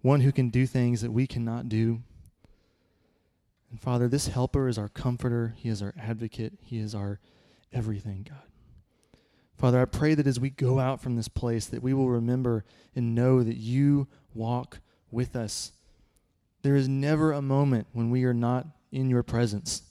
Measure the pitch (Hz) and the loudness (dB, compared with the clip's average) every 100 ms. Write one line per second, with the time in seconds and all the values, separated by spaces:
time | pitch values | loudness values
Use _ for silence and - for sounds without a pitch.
0 | 127 143 131 135 127 120 131 131 120 120 | 4 6 4 4 2 2 0 2 0 0
1 | 117 113 131 127 117 117 123 110 113 117 | -2 -2 -2 -2 -4 -6 -4 0 0 -2
2 | 123 - - _ _ _ _ _ _ _ | -8 -20 -20 _ _ _ _ _ _ _
3 | _ _ _ _ _ _ _ 113 - 123 | _ _ _ _ _ _ _ -10 -2 0
4 | 120 135 - 123 127 143 131 113 104 - | 2 0 0 -2 0 0 0 -2 -6 -4
5 | 127 120 127 120 117 117 117 107 101 160 | -4 -2 -2 -2 -2 -6 -6 -4 -6 -8
6 | 110 110 113 - 110 - - 117 107 107 | -8 -6 -8 -8 -10 -10 -12 -8 -6 -6
7 | 101 101 _ _ _ _ _ 123 110 104 | -6 -8 _ _ _ _ _ -8 -6 -6
8 | 107 95 98 139 - _ _ - _ _ | -8 -10 -12 -18 -20 _ _ -20 _ _
9 | _ _ _ _ _ _ 131 123 127 - | _ _ _ _ _ _ 2 4 2 2
10 | 151 156 139 120 135 135 127 135 127 135 | 2 4 2 0 -4 -2 0 2 0 -2
11 | 127 120 110 - 123 113 - - 123 135 | -4 -4 -4 -4 -2 -4 -4 -6 -2 0
12 | 131 120 117 127 127 113 - _ _ - | 2 0 0 0 0 -2 -4 _ _ -4
13 | 117 113 123 127 113 120 113 127 143 143 | -2 2 4 4 4 -2 -2 2 4 4
14 | 139 _ _ 113 113 123 127 - _ _ | 0 _ _ -8 -4 -4 -6 -18 _ _
15 | _ 113 123 127 110 - - _ _ _ | _ -6 -4 -4 -6 -8 -12 _ _ _
16 | _ _ _ _ _ _ 139 139 131 135 | _ _ _ _ _ _ 2 2 2 0
17 | 143 156 156 143 139 135 143 120 - 117 | 0 2 2 0 0 2 4 2 0 -4
18 | 117 123 127 120 120 127 156 - _ 135 | 0 2 2 2 0 -2 -4 -18 _ -4
19 | 131 123 120 117 117 101 90 - - | 0 2 0 0 0 -2 -6 -10 -10